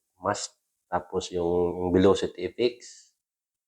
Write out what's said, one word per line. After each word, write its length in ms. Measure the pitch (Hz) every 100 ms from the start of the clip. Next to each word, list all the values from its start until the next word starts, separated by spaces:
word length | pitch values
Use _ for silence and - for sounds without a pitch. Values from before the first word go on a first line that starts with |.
| _ _
mask, 320 | 92 - - _ _ _ -
tapos 480 | 90 - 92 -
yung 560 | 90 85 87 87 87 90
velocity 560 | 92 98 95 90 - 90
effects, 720 | - 120 - - - _ _ _ _ _ _